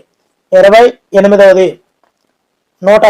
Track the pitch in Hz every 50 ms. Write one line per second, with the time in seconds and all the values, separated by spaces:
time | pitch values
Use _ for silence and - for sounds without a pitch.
0 | _ _ _ _ _ _ _ _ _ - 185 185 190 196 208 226 247 254 - _
1 | _ _ - 196 190 202 208 196 196 190 185 190 185 160 - _ _ _ _ _
2 | _ _ _ _ _ _ _ _ _ _ _ _ _ _ _ - 185 196 214 214
3 | 220